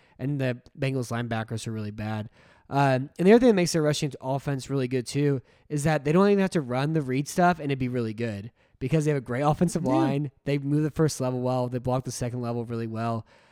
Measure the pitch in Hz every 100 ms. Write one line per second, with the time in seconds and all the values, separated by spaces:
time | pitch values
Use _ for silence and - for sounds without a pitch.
0 | _ - 131 143 131 123 - - 135 131
1 | 117 120 120 113 110 113 117 110 104 107
2 | 107 110 104 - _ _ - 139 139 127
3 | 139 - 180 233 254 190 170 165 151 147
4 | 147 - 131 135 147 139 131 139 127 127
5 | 117 143 143 135 - _ - 147 156 151
6 | 139 170 202 202 190 170 123 127 147 160
7 | 127 131 147 185 175 165 143 135 123 123
8 | 113 107 117 101 104 - _ _ 127 160
9 | 151 143 117 123 147 147 170 170 131 131
10 | 131 139 143 - 143 143 139 147 151 -
11 | 156 - 131 127 123 127 123 123 127 127
12 | 127 - 123 127 120 120 113 117 113 110
13 | 117 113 - _ _